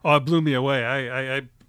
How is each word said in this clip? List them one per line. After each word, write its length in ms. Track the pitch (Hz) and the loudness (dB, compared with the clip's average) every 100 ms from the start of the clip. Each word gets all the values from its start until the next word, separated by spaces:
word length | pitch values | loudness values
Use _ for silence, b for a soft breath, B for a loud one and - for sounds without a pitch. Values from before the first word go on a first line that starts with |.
Oh, 120 | 151 147 | 2 2
it 40 | 135 | 4
blew 160 | 165 | 2
me 100 | 156 | 2
away. 320 | 131 139 135 | 0 0 0
I, 220 | 117 135 123 | -2 -4 -4
I, 300 | 127 131 135 | -6 -4 -6
I 60 | 123 _ | -8 _